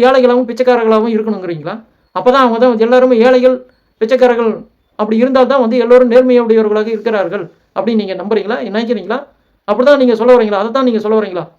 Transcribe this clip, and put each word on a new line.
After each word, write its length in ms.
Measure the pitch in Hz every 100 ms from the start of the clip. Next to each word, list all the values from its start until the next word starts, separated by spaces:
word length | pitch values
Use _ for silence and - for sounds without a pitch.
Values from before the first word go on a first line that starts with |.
| 247
ஏழைகளாகவும் 420 | 262 247 247 240
பிச்சைக்காரர்களாகவும் 640 | 240 247 240 220 220 233 220
இருக்கணுங்கிறீங்களா? 600 | 220 196 180 160 160 220 - _ _ 185
அப்பதான் 300 | 247 269 247
அவங்க 140 | 226
தான் 200 | 254 220 226
எல்லாருமே 320 | 254 254 226 247
ஏழைகள், 320 | 254 254 254 - _ _ -
பிச்சைக்காரர்கள் 500 | 226 254 247 233 226 - - _ _ -
அப்படி 220 | 214 220
இருந்தால்தான் 400 | 262 262 254 269 240
வந்து 180 | 247 233
எல்லாரும் 260 | 247 247 247
நேர்மையுடையவர்களாக 760 | 254 240 226 226 214 214 214 220
இருக்கிறார்கள் 500 | 226 208 175 196 170 _ _ -
அப்படின்னு 280 | 240 220
நீங்க 140 | 190 180
நம்புறீங்களா, 360 | 196 214 196 269 226
நினைக்கிறீங்களா? 500 | 214 233 220 180 262 - _ _ _ -
அப்படிதான் 360 | 208 262 277
நீங்க 140 | 247 220
சொல்ல 100 | 233 247
வரீங்களா? 280 | 214 196 220
அதை 100 | 262
தான் 100 | 254
நீங்க 120 | 214 214
சொல்ல 160 | 220
வரீங்களா? 260 | 196 180 156